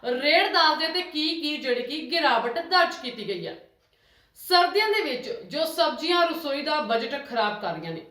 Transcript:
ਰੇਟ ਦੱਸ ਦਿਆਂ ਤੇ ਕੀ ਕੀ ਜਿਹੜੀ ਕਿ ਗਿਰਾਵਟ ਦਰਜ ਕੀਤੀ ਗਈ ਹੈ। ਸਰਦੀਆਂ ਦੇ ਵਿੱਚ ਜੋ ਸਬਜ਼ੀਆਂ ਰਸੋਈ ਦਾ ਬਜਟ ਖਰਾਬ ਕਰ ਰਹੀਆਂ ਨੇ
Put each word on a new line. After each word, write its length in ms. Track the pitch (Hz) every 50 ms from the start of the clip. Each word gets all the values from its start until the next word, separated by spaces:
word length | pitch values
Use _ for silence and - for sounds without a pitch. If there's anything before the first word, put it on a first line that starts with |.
| -
ਰੇਟ 480 | 247 247 247 277 294 320 359 403 392
ਦੱਸ 260 | 320 349 330 311 302 302
ਦਿਆਂ 120 | 320 320
ਤੇ 120 | 330 359
ਕੀ 380 | 359 - - 302 302 320 330 330
ਕੀ 160 | 302 294 302
ਜਿਹੜੀ 260 | 294 247 262 247 240
ਕਿ 280 | - - 285 320 - 247
ਗਿਰਾਵਟ 480 | 320 339 311 269 240 226 226 240 - 339
ਦਰਜ 360 | 330 - 370 359 339 339 - -
ਕੀਤੀ 260 | - 254 - 220 202 175
ਗਈ 180 | 196 175 170
ਹੈ। 220 | - - - - _ _ _ _ _ _ _ _ _ _ _ _ _ _ - - -
ਸਰਦੀਆਂ 400 | 370 349 359 349 359 403 440 427
ਦੇ 220 | 415 440 359 294
ਵਿੱਚ 300 | 254 - - 233 - - -
ਜੋ 180 | - - 302 320
ਸਬਜ਼ੀਆਂ 640 | 320 - 349 330 262 254 - 302 330 349 349 339
ਰਸੋਈ 360 | 330 320 320 - 285 277 285
ਦਾ 180 | 294 311 302 302
ਬਜਟ 480 | 302 - 233 226 262 269 285 269 277 -
ਖਰਾਬ 320 | 240 233 220 208 196 -
ਕਰ 140 | 208 175 170
ਰਹੀਆਂ 180 | 160 156 165
ਨੇ 140 | 165 160 - -